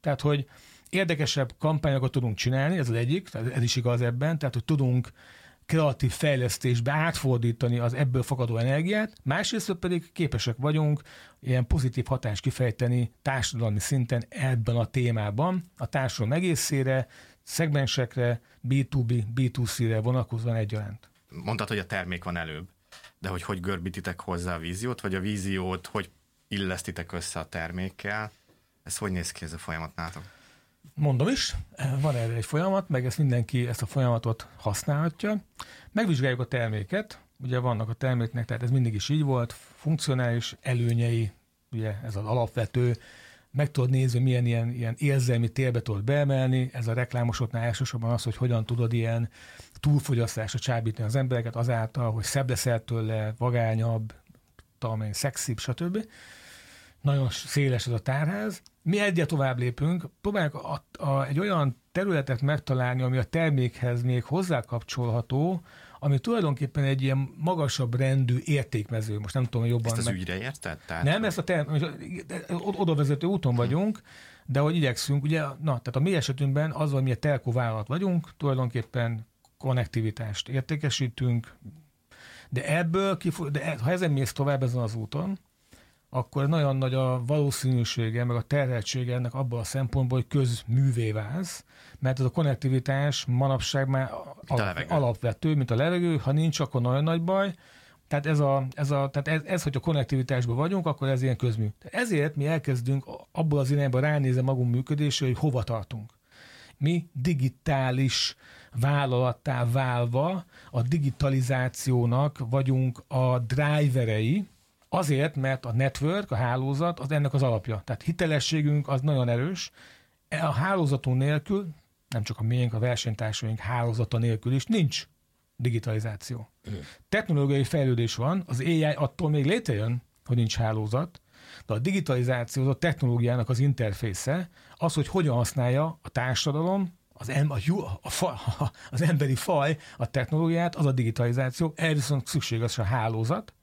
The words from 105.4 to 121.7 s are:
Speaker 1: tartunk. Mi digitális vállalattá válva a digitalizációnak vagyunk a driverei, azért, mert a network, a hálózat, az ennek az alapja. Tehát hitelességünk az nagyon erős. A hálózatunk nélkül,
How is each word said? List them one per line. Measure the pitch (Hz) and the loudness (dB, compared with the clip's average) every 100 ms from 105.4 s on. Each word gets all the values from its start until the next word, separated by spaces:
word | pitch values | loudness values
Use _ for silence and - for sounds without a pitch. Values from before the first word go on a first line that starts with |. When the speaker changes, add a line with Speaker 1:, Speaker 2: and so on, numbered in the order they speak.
| 151 123 | 2 0
Speaker 1:
tartunk. | 107 113 98 113 107 _ _ - - - - - | -2 -4 -6 -10 -12 _ _ -20 -20 -20 -20 -2
Mi | 139 170 170 | 0 0 -2
digitális | 135 135 147 131 - - 135 131 127 135 - - - - - - 117 | -4 0 2 0 -2 -2 0 2 2 2 2 -4 -6 -20 -20 -10 0
vállalattá | 131 143 139 123 127 - - 127 120 | 2 2 2 2 2 0 -4 0 2
válva | 127 131 123 120 123 156 190 - - - | 2 2 0 0 2 0 -2 -6 -20 -6
a | 123 | -2
digitalizációnak | 123 165 139 - 143 135 123 131 127 - 131 123 120 123 147 - 117 | 0 2 0 2 2 2 2 0 0 -2 0 2 4 2 0 -2 -2
vagyunk | 135 131 131 127 120 - | 0 2 2 0 -2 -4
a | 131 127 127 | 0 2 2
driverei, | 113 127 147 151 147 127 113 107 113 185 196 _ _ _ _ | 0 0 2 4 4 2 2 2 2 0 -2 _ _ _ _
azért, | 175 156 139 151 147 | -2 2 2 2 0
mert | 135 131 123 | -2 -2 0
a | |
network, | 113 135 - 147 190 196 | 0 0 2 0 0 -2
a | 107 | 0
hálózat, | 123 127 135 139 170 170 | 0 0 0 0 0 -2
az | 135 | -2
ennek | 151 143 | 0 2
az | 139 | 2
alapja. | 131 110 120 107 | 2 2 0 -6
Tehát | - 120 | -4 -4
hitelességünk | - 170 170 151 - 156 147 147 139 | -2 0 2 2 2 2 4 2 2
az | 135 | 0
nagyon | 143 139 120 | 2 2 2
erős. | 120 143 180 - - - - _ _ _ | 2 0 -4 -8 -14 -20 -20 _ _ _
A | 151 160 | -2 0
hálózatunk | 131 180 196 151 135 135 127 | 0 2 2 2 2 2 2
nélkül, | 135 151 - 202 190 | 2 0 0 -2 -2